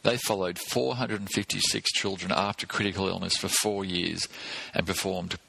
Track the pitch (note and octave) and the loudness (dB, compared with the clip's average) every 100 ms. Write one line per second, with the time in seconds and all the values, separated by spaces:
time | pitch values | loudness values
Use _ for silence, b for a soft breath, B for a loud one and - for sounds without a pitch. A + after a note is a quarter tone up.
0 | - A#2+ - G#2 F#2 F2 - A#2+ C3 B2 | 4 2 0 2 0 -2 -2 2 2 0
1 | A#2+ G#2+ G2 - G2+ - - G#2+ - - | -2 -2 0 0 0 0 2 2 0 0
2 | G2+ F#2+ F2+ - G2+ - - - G2+ F#2 | 0 -2 0 2 2 -2 -4 0 0 2
3 | F#2+ F#2 F2+ - F#2+ - G#2+ G2+ G2 F2 | 0 0 0 0 2 2 2 0 0 0
4 | F2 E2 - B B B B - E2+ F#2 | 0 -2 -6 B B B B -2 0 0
5 | G2 F#2 F2+ - | 0 -2 -4 -6